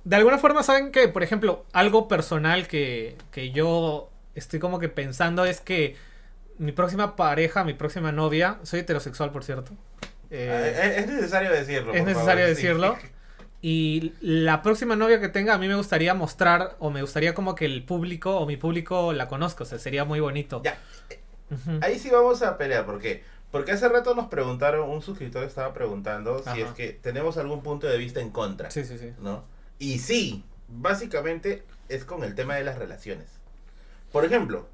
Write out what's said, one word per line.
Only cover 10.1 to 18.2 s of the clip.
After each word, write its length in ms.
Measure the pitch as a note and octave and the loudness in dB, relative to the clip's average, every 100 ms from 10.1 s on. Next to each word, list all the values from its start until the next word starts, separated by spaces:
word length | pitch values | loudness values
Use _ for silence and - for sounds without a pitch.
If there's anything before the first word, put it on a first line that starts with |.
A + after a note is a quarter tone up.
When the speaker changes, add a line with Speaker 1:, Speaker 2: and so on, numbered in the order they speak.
| - - | -16 -12
Speaker 1:
Eh, 180 | C#3 B2 | -8 -4
Speaker 2:
Ah, 340 | A#2+ A#2 E3 G3+ | -2 0 2 2
es, 100 | G3+ | 0
es 40 | G#3+ | -2
necesario 440 | C#4+ F3 F#3+ F#3+ | -2 0 0 2
decirlo, 420 | D#3 C#3 C3+ A2+ | 2 2 -4 0
Speaker 1:
es 60 | F3 | 0
Speaker 2:
por 80 | F#3+ | 2
Speaker 1:
necesario 360 | E3 E3+ F3+ | 2 4 6
Speaker 2:
favor, 100 | F3 | 4
sí. 60 | D3+ | 4
Speaker 1:
decirlo. 340 | F3 E3 F#3+ B3 - - - - - - | 2 2 2 0 -8 -20 -20 -20 -20 -8
Y 500 | E3 D#3+ D#3 D#3+ D#3+ - | -2 0 2 0 -4 -4
la 420 | E3+ D#3+ D#3+ D#3 | 0 2 4 4
próxima 320 | G#3 A3 A#3+ | 2 2 0
novia 240 | G#3+ A3+ A3 | 2 6 4
que 100 | G3 | 4
tenga, 240 | G3+ G#3+ | 0 2
a 60 | G3 | 2
mí 80 | F#3+ | 2
me 80 | |
gustaría 400 | G3+ G3+ D#3+ E3+ | 0 0 2 2
mostrar, 600 | F#3 D3+ - E3+ F3 F#3 - | 2 -2 4 6 6 2 -4
o 100 | D3+ | -4
me 120 | C#3+ | -4
gustaría 340 | C#3 D3+ E3 | -4 0 0
como 180 | F3+ F#3+ | 0 -4
que 120 | E3 | -2
el 180 | D3 B2+ | -2 -2
público, 540 | - F3 F3 E3 | -4 -4 -4 -4